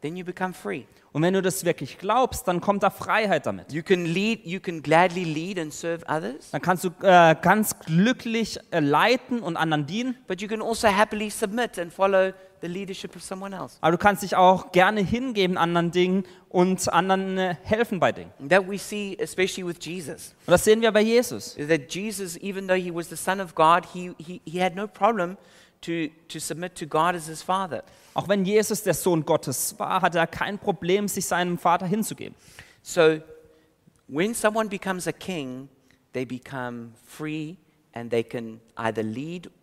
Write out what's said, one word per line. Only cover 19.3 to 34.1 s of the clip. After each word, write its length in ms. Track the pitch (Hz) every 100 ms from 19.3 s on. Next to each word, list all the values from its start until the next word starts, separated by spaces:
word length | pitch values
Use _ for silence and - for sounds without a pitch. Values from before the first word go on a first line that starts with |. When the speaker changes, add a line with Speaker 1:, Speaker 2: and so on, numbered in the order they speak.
| - 185 190 180
Speaker 1:
with 100 | 170
Jesus. 540 | - 180 143 - - _ -
Speaker 2:
Und 40 |
das 120 | 170
sehen 180 | - 220
wir 100 | 226
bei 100 | 214
Jesus. 540 | 214 233 240 113 - -
Speaker 1:
Is 100 | 147
that 260 | 160 135
Jesus, 440 | 165 208 196 190 170
even 300 | 196 196 190
though 80 | 185
he 160 | 180
was 160 | 170 170
the 60 | 165
Son 240 | - 190
of 140 | 190
God, 320 | - 160 170 175
he, 220 | 180 180 175
he, 240 | 156 180 -
he 180 | 175
had 120 | 185 180
no 120 | 208
problem 500 | - 202 233 175 196 - - - _
to, 280 | - 170 156 _ _
to 100 | 160
submit 360 | - 156 180 -
to 120 | 160
God 280 | 156 165 175
as 120 | 160
his 160 | 156
Father. 400 | - 185 190 120 - - _
Speaker 2:
Auch 140 | - 139
wenn 160 | 202 185
Jesus 380 | 208 208 220
der 100 | -
Sohn 320 | 156 - 170 147
Gottes 520 | 156 - 131 - -
war, 240 | 202 185
hatte 180 | 180 170
er 80 | 165
kein 300 | - - 202
Problem, 500 | - 175 170 190 202
sich 180 | - 180
seinem 320 | 175 180 175
Vater 280 | 180 170 185
hinzugeben. 500 | 208 214 - - - _ - - _
Speaker 1:
So, 380 | - - 160 156 156 - - _ _ _ _ _
when 260 | _